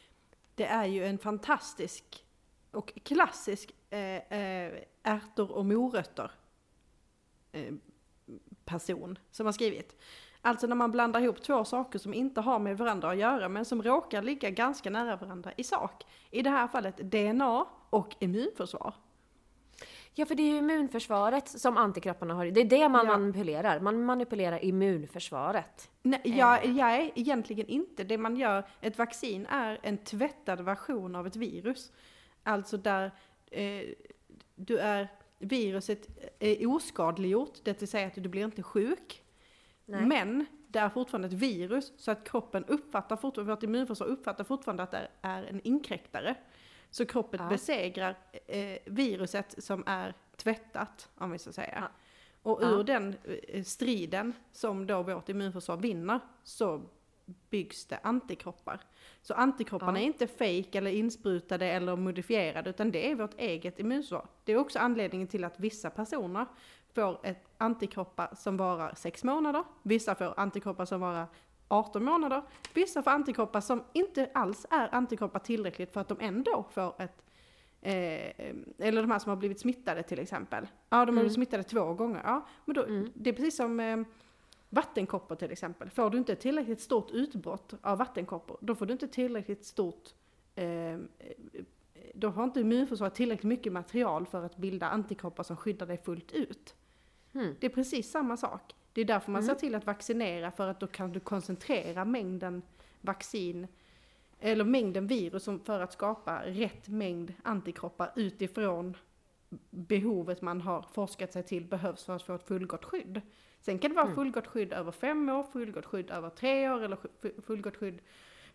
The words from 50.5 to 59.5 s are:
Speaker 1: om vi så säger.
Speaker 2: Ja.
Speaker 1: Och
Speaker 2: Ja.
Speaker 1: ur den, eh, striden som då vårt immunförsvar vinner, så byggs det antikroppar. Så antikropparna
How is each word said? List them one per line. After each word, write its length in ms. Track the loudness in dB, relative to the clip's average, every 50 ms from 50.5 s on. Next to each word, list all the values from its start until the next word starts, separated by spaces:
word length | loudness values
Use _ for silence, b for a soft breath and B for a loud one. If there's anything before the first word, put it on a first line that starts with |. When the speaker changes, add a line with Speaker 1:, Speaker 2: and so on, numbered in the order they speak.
| 0 -2 -4 -8 -8 -6 -6 -8 -10 -16 -20 -20 _
Speaker 1:
om 140 | -8 -8 -6
vi 60 | -6 -8
så 140 | -10 -12 -10
säger. 220 | -8 -8 -8 -6
Speaker 2:
Ja. 120 | -6 -8 -8 b b b b b b b b b b 0 0
Speaker 1:
Och 80 | 2 4 6
Speaker 2:
Ja. 40 | 6
Speaker 1:
ur 140 | 6 6 6
den, 320 | 4 2 2 2 -2 -6 -8 -8 -8 -8 -8 -8
eh, 160 | -8 -6 -6 -6
striden 720 | -6 -4 -2 0 0 0 0 -2 -2 -2 -2 -2 -4 -6 -8 -12 _
som 360 | -8 -4 -4 -2 -2 -2 -2
då 160 | 0 0 0 0
vårt 260 | -2 -4 -6 -6 -6
immunförsvar 480 | -4 -2 -2 -4 -4 -4 -4 -4 -2
vinner, 420 | -2 0 0 0 0 0 0 -2 -2 -2 -6 -16 _ -20
så 380 | -10 -2 0 0 2 0 -2 -6 -10 -18 _ _ _ _ _ _ -20 -20 -20 _ _
byggs 360 | -4 -4 -4 -4 -10 -14 -10
det 140 | -10 -8 -4 -2
antikroppar. 760 | 0 0 0 0 -4 -8 -8 -10 -12 -14 -12 _ -10 -10 -10 -12 B B B B B B B
Så 120 | -8 -2 2
antikropparna 640 | 4 4 4